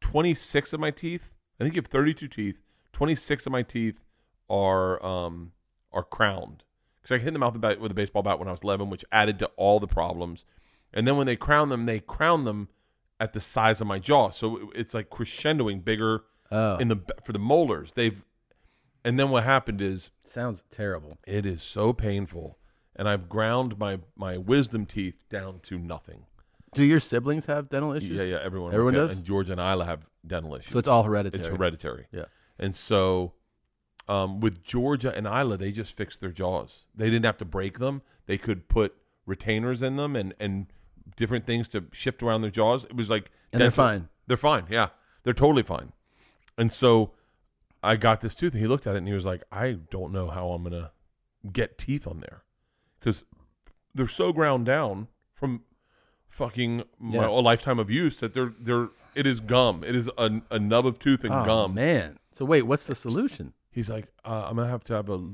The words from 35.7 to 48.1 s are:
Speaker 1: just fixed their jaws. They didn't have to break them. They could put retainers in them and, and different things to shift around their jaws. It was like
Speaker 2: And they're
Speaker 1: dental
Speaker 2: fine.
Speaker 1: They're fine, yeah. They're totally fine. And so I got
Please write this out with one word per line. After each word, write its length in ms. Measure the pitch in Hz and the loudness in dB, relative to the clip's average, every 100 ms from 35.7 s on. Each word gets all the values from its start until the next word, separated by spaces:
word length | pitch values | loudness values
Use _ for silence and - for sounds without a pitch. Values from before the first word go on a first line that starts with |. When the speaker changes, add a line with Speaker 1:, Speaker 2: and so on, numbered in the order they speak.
Speaker 1:
just 240 | 104 104 - | -6 -10 -10
fixed 240 | 101 - | -10 -10
their 120 | 95 | -10
jaws. 540 | 85 90 87 - - _ | -4 -2 -2 -6 -14 _
They 120 | 104 110 | -4 0
didn't 160 | 117 113 | 2 2
have 120 | - | -2
to 80 | 87 | -6
break 340 | 95 98 113 | -6 -6 -4
them. 220 | 127 139 - _ - | -6 -6 -12 _ -6
They 120 | 95 | -6
could 300 | - 95 - | -4 -6 0
put 260 | 117 104 - _ _ - | 2 2 -2 _ _ -10
retainers 560 | 95 110 107 120 123 | -6 -2 -2 -2 -2
in 140 | 131 139 | -2 -2
them 200 | 147 131 | -2 -2
and, 160 | 95 - | -4 -4
and 280 | 104 98 95 - - - - - | -4 -4 -6 -14 -20 -20 -14 -4
different 280 | 113 120 117 | -2 -2 -2
things 220 | 117 113 | -2 -2
to 160 | 107 82 | -6 -8
shift 300 | - 131 - | -6 -6 -2
around 180 | 117 110 | 0 0
their 100 | 107 | 0
jaws. 320 | 104 110 127 - | 2 4 4 -2
It 100 | 123 | -4
was 140 | 107 | 0
like 220 | 110 - _ _ | 0 -2 _ _
Speaker 2:
And 80 | 120 | 4
they're 80 | 123 | 6
Speaker 1:
dental 140 | - | 6
Speaker 2:
fine. 260 | 123 101 82 _ - | 4 4 -6 _ -2
Speaker 1:
They're 100 | 123 | 2
fine, 280 | 147 131 85 | 4 2 2
yeah. 200 | 113 104 - _ _ | 0 0 -2 _ _
They're 100 | 120 | -2
totally 300 | 120 147 143 | 4 6 6
fine. 280 | - 78 64 - _ _ _ _ _ - | 2 -4 -8 -18 _ _ _ _ _ -2
And 140 | 117 | 0
so 400 | - 123 117 104 - _ _ _ _ _ _ | 4 6 6 4 -4 _ _ _ _ _ _
I 120 | 104 110 | 0 4
got 260 | 113 | 4